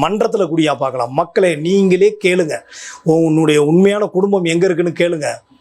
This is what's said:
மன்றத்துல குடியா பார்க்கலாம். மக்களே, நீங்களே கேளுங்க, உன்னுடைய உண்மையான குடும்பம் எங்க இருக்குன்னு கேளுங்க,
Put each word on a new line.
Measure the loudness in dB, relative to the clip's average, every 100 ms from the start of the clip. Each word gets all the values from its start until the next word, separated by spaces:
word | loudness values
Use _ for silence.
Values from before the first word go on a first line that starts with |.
மன்றத்துல | -2 0 -2 -2 -2
குடியா | 0 -2 -2
பார்க்கலாம். | -4 -4 -4
மக்களே, | -4 -4 0 0 0
நீங்களே | 0 2 2 4 2 2
கேளுங்க, | 0 0 -2 -6 -12 -20 -18 -6
உன்னுடைய | 0 2 2 2 2 2
உண்மையான | 4 4 4 2 -2
குடும்பம் | -2 0 0 0
எங்க | 0 0
இருக்குன்னு | 0 -2 -2
கேளுங்க, | -2 -2 -6 -8 _ _